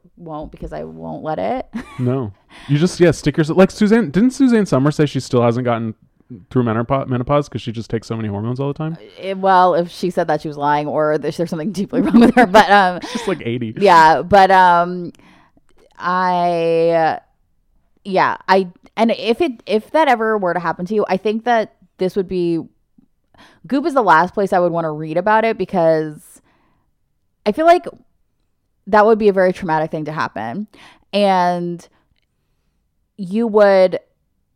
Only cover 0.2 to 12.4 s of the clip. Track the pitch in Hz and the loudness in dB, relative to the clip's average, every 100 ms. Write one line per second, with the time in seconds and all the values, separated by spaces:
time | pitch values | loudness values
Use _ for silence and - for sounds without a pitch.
0.2 | 165 151 156 - 165 151 160 160 165 160 | -16 -14 -14 -16 -14 -12 -14 -14 -14 -12
1.2 | 151 156 95 262 - 226 - - 123 135 | -10 -6 -6 -6 -8 -14 -12 -6 -4 -4
2.2 | 110 - _ - - 143 180 - 170 - | -6 -12 _ -20 -4 0 0 2 2 2
3.2 | 151 143 151 165 185 - 208 226 165 170 | -2 -2 0 2 2 2 0 2 0 0
4.2 | 247 - 262 233 196 127 143 151 147 139 | 0 2 2 2 2 2 2 0 -2 -2
5.2 | - 123 120 117 120 117 113 - _ _ | -2 0 2 0 -2 -4 -6 -10 _ _
6.2 | _ 113 - 127 120 110 120 135 127 123 | _ -20 -6 -2 0 -2 -2 -4 -4 -4
7.2 | 127 147 143 117 - 113 110 113 - 113 | -2 -2 -2 -8 -10 -10 -8 -8 -8 -8
8.2 | 107 101 110 123 139 143 156 160 107 87 | -6 -6 -6 -6 -6 -6 -8 -10 -16 -14
9.2 | 190 190 190 185 180 165 175 - 180 180 | -10 -4 2 4 4 2 -2 -6 -6 -2
10.2 | 165 151 160 147 143 147 151 139 151 151 | -2 -2 -6 -4 -2 0 -2 -2 0 -2
11.2 | 147 160 165 170 160 175 202 - 208 226 | -4 -6 -6 -6 -6 -6 -4 -2 2 4
12.2 | 240 240 | 6 4